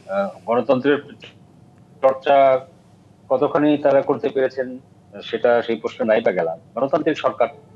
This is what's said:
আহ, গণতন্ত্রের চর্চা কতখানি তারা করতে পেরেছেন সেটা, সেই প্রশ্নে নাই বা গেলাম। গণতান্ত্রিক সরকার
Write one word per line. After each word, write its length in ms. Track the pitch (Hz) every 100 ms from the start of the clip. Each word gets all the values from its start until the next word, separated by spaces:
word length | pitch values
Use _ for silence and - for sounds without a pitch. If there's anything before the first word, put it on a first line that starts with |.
| -
আহ, 220 | 98 98 - 107
গণতন্ত্রের 560 | 117 120 127 139 143 - - - - - _ - - - -
চর্চা 580 | 135 135 151 139 135 131 - - _ _ _ _ -
কতখানি 480 | 131 147 156 147 147
তারা 240 | 147 139
করতে 280 | 139 131 139
পেরেছেন 500 | 135 131 135 127 127 - _ _ 101
সেটা, 380 | - 113 123 120
সেই 140 | 113 113
প্রশ্নে 300 | 117 - 117
নাই 160 | 110
বা 100 | 117
গেলাম। 280 | 90 82 82 - 117
গণতান্ত্রিক 420 | 135 165 156 143
সরকার 300 | 131 - 170 - -